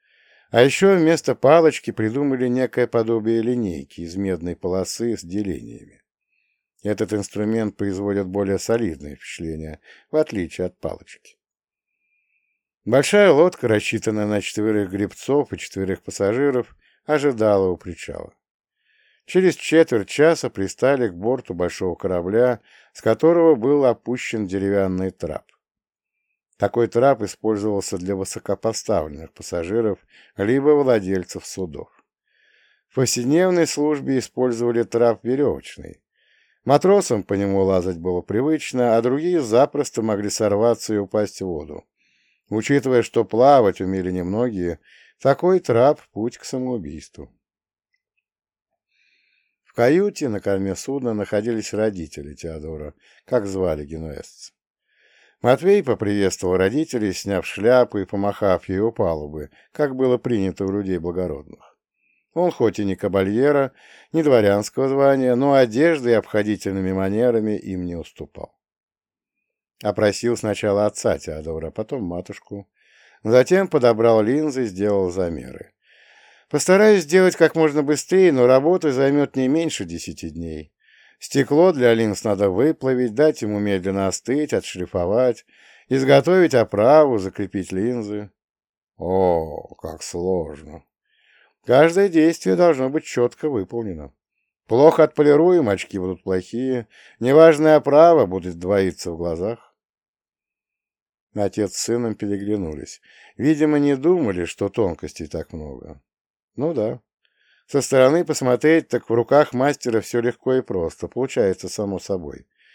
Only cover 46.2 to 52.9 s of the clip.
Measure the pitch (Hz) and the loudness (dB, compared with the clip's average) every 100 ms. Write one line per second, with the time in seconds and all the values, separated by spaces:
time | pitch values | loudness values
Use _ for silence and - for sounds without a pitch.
46.2 | 113 - - 131 127 123 73 78 - - | -8 -8 -12 -8 -6 -8 -8 -14 -18 -20
47.2 | 71 _ _ _ _ _ _ _ _ _ | -20 _ _ _ _ _ _ _ _ _
48.2 | _ _ _ _ _ _ _ _ _ _ | _ _ _ _ _ _ _ _ _ _
49.2 | _ _ _ _ _ - 120 165 202 - | _ _ _ _ _ 0 2 4 0 -2
50.2 | 143 104 104 98 98 92 - 139 123 107 | -6 -4 -2 -2 -2 -6 -6 -6 -4 -4
51.2 | 98 104 110 113 104 104 110 98 80 - | -4 -4 -2 -4 -6 -4 -4 -4 -12 -14
52.2 | 73 73 85 80 78 78 76 | -16 -14 -12 -12 -12 -12 -14